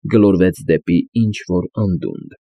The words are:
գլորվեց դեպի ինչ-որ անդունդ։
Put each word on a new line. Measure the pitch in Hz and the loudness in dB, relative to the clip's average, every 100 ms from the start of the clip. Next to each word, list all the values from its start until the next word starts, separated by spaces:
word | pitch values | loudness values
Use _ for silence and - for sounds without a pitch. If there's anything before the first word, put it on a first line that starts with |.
գլորվեց | - 120 101 90 90 - | 2 4 4 4 0 -2
դեպի | - 80 - 87 - | -2 -2 2 -2 0
ինչ-որ | 117 110 101 - 90 90 | -2 -2 -4 -4 -4 -4
անդունդ։ | - 101 87 - - - - | -4 -2 -2 -6 -10 -16 -20